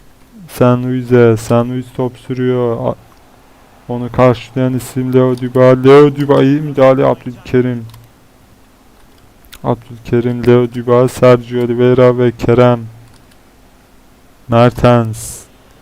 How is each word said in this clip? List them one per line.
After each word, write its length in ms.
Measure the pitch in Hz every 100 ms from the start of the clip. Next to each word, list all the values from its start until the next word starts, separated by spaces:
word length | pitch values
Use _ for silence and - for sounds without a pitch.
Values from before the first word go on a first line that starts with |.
| - _ _ 226 170
San 340 | - 123 123
Luis'e. 540 | 127 127 123 123 117 113
San 340 | 113 117 120
Luis 160 | 127 123 -
top 220 | 127 123
sürüyor. 580 | - 127 127 127 120 117 127
A-, 80 | 117 _ _ _ _ _ _ _ _ -
onu 240 | 123 120
karşılayan 640 | 120 127 113 - 131 127
isim 400 | 127 113 - 127
Leo 240 | 127 127 127
Duba. 480 | 127 127 127 131 131
Leo 280 | 139 147 143
Duba 260 | 143 139
iyi 180 | 135 147
müdahale. 440 | 151 139 131 135
Abdülkerim. 800 | 139 127 - 117 - 127 123 120 113 - - _ _ _ _ _ _ _ _ _ _ _ _ _ _ -
Abdülkerim, 840 | 139 120 - 117 - 120 120 120 120
Leo 280 | 120 123
Duba, 340 | 123 120 123 127
Sergio 560 | - 127 123 120 123
Oliveira 540 | 120 120 123 127 127 123
ve 140 | 123
Kerem. 480 | 117 - 120 123 120 113 - - - _ _ _ _ _ _ _ _ _ _ _ _ -
Mertens. 920 | 117 120 120 123 120 113 110 - - - _ _ _